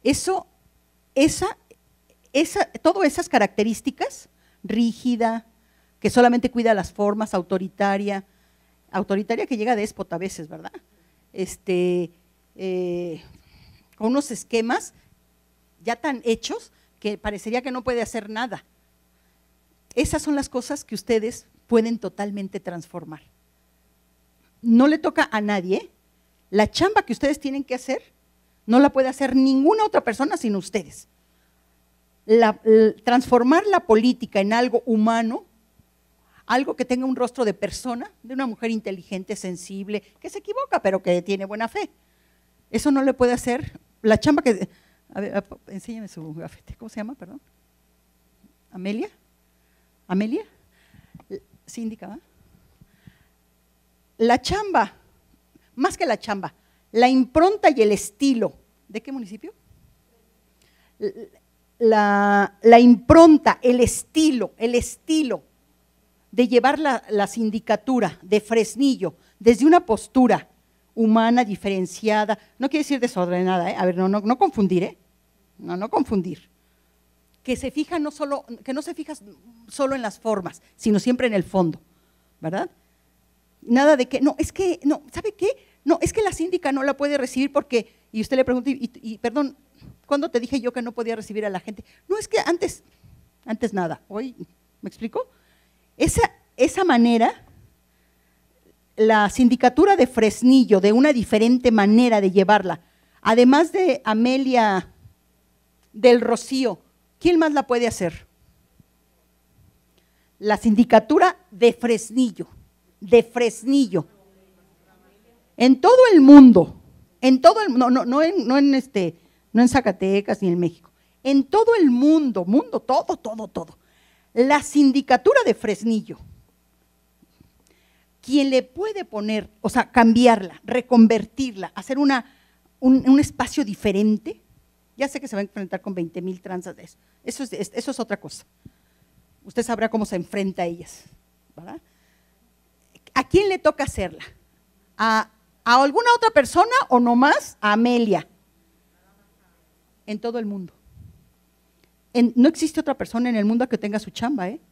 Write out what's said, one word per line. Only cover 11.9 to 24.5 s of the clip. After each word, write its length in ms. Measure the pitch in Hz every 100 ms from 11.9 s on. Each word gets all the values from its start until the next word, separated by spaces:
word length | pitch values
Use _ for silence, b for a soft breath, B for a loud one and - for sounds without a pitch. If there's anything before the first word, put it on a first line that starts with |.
| 180 170 _ _ _ _
eh, 680 | - 190 185 180 175 175 160 b b b b b b b _
con 100 | 220
unos 220 | 269 285
esquemas 600 | 220 - 233 226 370 - _ _ _ _ _ _ _ _ _
ya 140 | 170
tan 260 | 233 311 247
hechos 480 | 233 226 - 453 - _ _ _
que 180 | 208 202
parecería 440 | 214 208 220 240
que 100 | 262
no 140 | 254
puede 160 | 247 240
hacer 280 | 214 233 208
nada. 360 | 220 240 190 _ _ _ _ _ _ _ _ _ _ _ _ _
Esas 260 | - 294 311
son 140 | 302
las 140 | 285 269
cosas 340 | 247 247 285
que 120 | -
ustedes 520 | 214 - 226 220 - _ _ _
pueden 300 | 233 226 233
totalmente 640 | 190 - 208 202 196 196
transformar. 640 | 185 175 - 175 156 156 _ _ _ _ _ _ _ _ _ _ _ _ _